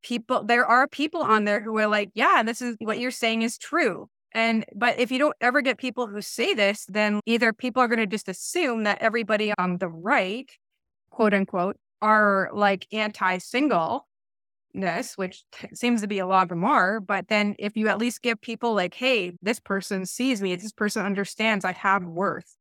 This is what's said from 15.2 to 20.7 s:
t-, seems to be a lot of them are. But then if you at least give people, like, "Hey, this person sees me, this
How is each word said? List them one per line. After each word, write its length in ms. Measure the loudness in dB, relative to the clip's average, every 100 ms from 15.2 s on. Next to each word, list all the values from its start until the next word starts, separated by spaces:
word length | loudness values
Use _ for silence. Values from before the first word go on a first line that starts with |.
| -8 -8 _
t-, 160 | -18 -16
seems 260 | -4 0 0
to 40 | 0
be 120 | -2
a 80 | 2
lot 180 | 2
of 40 | 2
them 140 | 0
are. 360 | 2 4 2 0
But 280 | -2 -4 0
then 260 | 0 0 -2
if 180 | -6 0
you 120 | 0
at 100 | 2
least 240 | 0 -2
give 180 | -4 -4
people, 340 | -6 -4 0
like, 200 | 0 0
"Hey, 380 | -2 0 0 -2 -4
this 160 | -4 -4
person 460 | -2 -4 -2 -4 -4
sees 340 | -2 -2 0
me, 120 | -2 -4
this 160 | -8